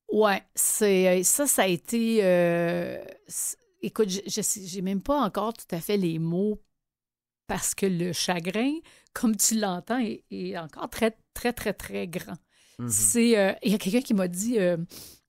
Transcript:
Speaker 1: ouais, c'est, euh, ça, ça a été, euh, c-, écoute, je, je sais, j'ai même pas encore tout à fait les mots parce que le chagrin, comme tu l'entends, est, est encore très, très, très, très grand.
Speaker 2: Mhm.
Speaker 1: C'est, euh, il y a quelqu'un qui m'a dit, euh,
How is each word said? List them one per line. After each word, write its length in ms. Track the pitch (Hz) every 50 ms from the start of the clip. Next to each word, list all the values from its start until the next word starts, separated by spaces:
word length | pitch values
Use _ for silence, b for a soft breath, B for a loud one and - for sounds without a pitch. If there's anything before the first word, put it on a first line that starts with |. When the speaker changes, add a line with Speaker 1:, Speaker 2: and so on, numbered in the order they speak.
| _ - 320
Speaker 1:
ouais, 280 | 208 214 208 196 190 - _ -
c'est, 540 | - - - - - 220 202 196 185 185 185 180 185
euh, 20 | 180
ça, 240 | - - - 294 262
ça 140 | - - 196
a 40 |
été, 540 | 190 175 - - - 233 233 226 226 226 220 196
euh, 800 | 185 180 175 175 170 170 170 170 170 175 175 175 - - - - - - - _
c-, 300 | - - - - - - - _ _ _ _
écoute, 280 | - 208 - - 220 190
je, 120 | 180 196 -
je 160 | 196 - 214
sais, 200 | 190 - - 214 190
j'ai 160 | 175 175 202 180
même 200 | 190 196 190 -
pas 180 | - 285 294
encore 320 | 247 185 - 202 208 226 226
tout 220 | - - - 185
à 60 | 165
fait 160 | - - 208
les 240 | 202 185 165 165 160
mots 420 | 165 165 170 180 202 214 214 - - _ _ _ _ _ _ _ _ _ _ _ _ _ _ _ _ -
parce 260 | 202 175 - - -
que 120 | - 202
le 260 | 196 180 165 175 180 -
chagrin, 600 | - - - 180 175 170 185 185 214 247 277 302 330 - b b b b b b
comme 220 | - - 220 220
tu 220 | 190 - - 220 220
l'entends, 400 | 208 196 180 175 - - 226 269
est, 240 | 233 202 - - - -
est 260 | 196 196 180 180 196
encore 320 | 175 160 151 - - - -
très, 280 | - - 226 226 220 _ _ _ -
très, 180 | - - 240 233
très, 200 | - - 214 185
très 340 | - - - 196 202 196
grand. 300 | 175 156 180 - - 185 - _ _ b b b b b b
Speaker 2:
Mhm. 100 | 120 120
Speaker 1:
C'est, 480 | 107 - - - - 240 233 240 226
euh, 160 | 208 196 190 - - -
il 80 | 214 202
y 20 |
a 40 | 208
quelqu'un 220 | - 190 196 247
qui 140 | 262 - 233
m'a 140 | 190 185 180
dit, 320 | 175 180 208 233 247 214
euh, 160 | 185 175 175 165 170 - B B B B B B B